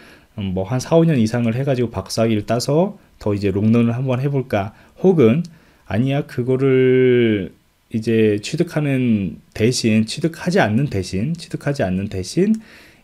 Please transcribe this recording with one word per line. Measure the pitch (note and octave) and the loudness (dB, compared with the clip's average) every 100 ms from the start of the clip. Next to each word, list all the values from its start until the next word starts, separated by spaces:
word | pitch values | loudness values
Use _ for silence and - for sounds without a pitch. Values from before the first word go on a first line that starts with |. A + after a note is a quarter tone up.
| - - _ - | -20 -20 _ -8
음, | G2 | -6
뭐 | - | -4
한 | C3 B2+ | -4 -4
사, | - E3 | 0 2
오 | |
년 | E3 C3+ | 4 2
이상을 | G#2+ B2 A#2 | 0 0 -2
해가지고 | A#2+ C3+ B2+ A2+ | -2 -2 -2 -2
박사학위를 | G2 - - A2+ G#2 - | -6 -6 -2 0 0 -2
따서 | A#2 - D3+ G3+ - _ - | -4 0 0 0 -4 _ -8
더 | G#2+ | -4
이제 | G2+ G2+ | -2 -2
롱런을 | G2 A2 A#2 A#2 | 0 2 2 2
한번 | A#2+ C3+ B2+ | -2 -4 -4
해볼까? | C#3+ C#3 B2 G#2 G2+ - - - | -2 -4 -2 -4 -4 -10 -20 -2
혹은 | F#3 E3+ A2 D3+ - - _ _ - | 2 4 4 4 -2 -12 _ _ -6
아니야, | G2 C3+ C#3 D3 | -2 -2 -2 -4
그거를 | - B2 C3 C3+ C3 B2+ B2+ B2+ B2 A2+ G#2 F2 - _ _ _ | -6 -2 0 2 4 4 4 4 4 4 2 -4 -12 _ _ _
이제 | A2+ A2+ A2+ A2 G#2 | -6 0 2 2 2
취득하는 | - D#3 F3 D#3 D3 C3 B2 G#2 F2+ - _ | -2 -4 -2 -2 -2 0 0 0 -2 -8 _
대신, | - A2+ B2 A#2 A2 A2 | 0 0 2 2 2 0
취득하지 | - D#3+ - F3+ F3+ | -2 -6 -4 -2 0
않는 | A2 A2 C#3+ | 2 0 -2
대신, | G2 F2+ F#2+ C#3 | -4 -4 -4 -4
취득하지 | E3+ - D#3 C#3+ C#3 | -6 -10 -8 -6 -4
않는 | F#2+ F#2 G2 | -2 -2 -4
대신 | F#2+ F#2 E3 G#3 A3 - - - _ | -8 -6 -2 0 0 -4 -20 -20 _